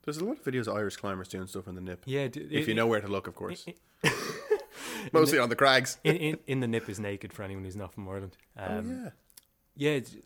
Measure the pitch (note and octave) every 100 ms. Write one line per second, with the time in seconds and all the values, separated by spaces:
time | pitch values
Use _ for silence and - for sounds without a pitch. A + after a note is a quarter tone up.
0 | - D3+ G3 D4+ - B2+ G#2+ G2+ G#2 -
1 | G2+ F#2+ F#2 F#2+ F#2 G2 F#2+ F2+ F#2 F2+
2 | C3+ C#3 C3+ D3 D3 D3 D3+ A2 A#2 G#2+
3 | G2+ G2 F2+ - F#2+ F3 - - _ _
4 | D#3+ - - - - G#4 - - - A3
5 | G#3 D#3+ D3+ D3+ A#2+ A#2 C#3 C3 B2+ -
6 | D#3 E3 D#3 - - C3 A#2+ A2+ A2+ G2
7 | G2+ G2+ G2+ - G2 G2 F#2+ G2 F#2+ -
8 | F#2+ G2 G2 - _ - G2 G#3+ A3 B3+
9 | G#3 - _ - _ _ _ - C#3+ D3
10 | A2+ -